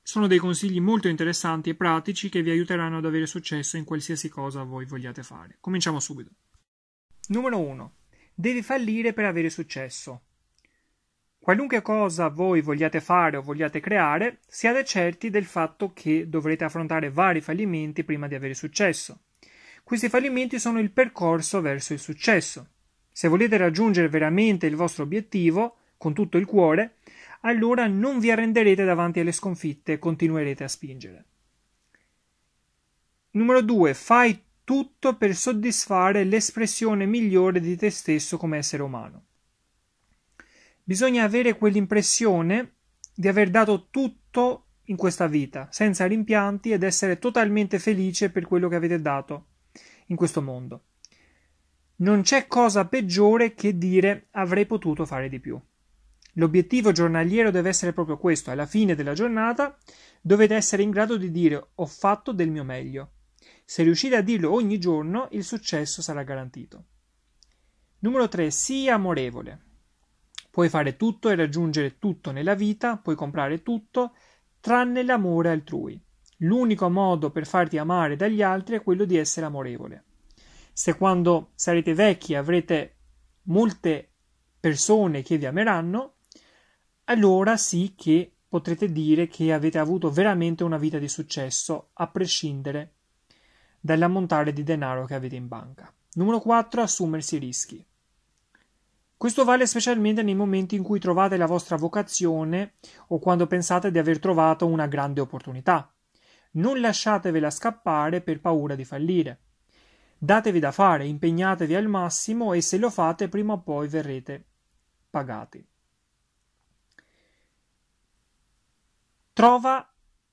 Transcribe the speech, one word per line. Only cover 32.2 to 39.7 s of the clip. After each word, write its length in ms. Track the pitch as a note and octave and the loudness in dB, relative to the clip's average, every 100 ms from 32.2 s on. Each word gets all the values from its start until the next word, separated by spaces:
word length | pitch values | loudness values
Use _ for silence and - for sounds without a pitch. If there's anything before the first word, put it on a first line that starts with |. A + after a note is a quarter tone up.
| _ _ _ _ _ _ _ _ _ _ _ | _ _ _ _ _ _ _ _ _ _ _
Numero 280 | G#3 A#3 B3+ | 0 4 4
due, 320 | A3 A3+ D#3+ | 4 4 4
fai 520 | C3+ - A#3 A#3+ G3+ _ _ | 2 2 4 4 2 _ _
tutto 520 | - C4+ - _ C4 | -4 -2 -2 _ -2
per 200 | A#3 G#3 | 0 0
soddisfare 880 | F3+ A#3+ G#3+ A#3 G#3+ - F#3+ F#3 G3+ | 0 -2 -2 -2 -2 0 2 4 2
l'espressione 840 | F#3+ A3 - - A3 - A3+ G3+ | 2 2 0 -2 -4 -2 0 0
migliore 540 | G3 A#3 G#3+ F#3 F#3 F3+ | 0 0 2 4 4 2
di 160 | E3+ | -2
te 160 | F3+ G#3+ | -2 -2
stesso 460 | - - D3+ - E3 | -4 -2 -2 -2 -6
come 200 | E3 D3+ | -4 -4
essere 240 | C#3 C#3+ | -4 -6
umano. 440 | C#3 B2 A2 - _ _ _ _ _ | -6 -8 -14 -20 _ _ _ _ _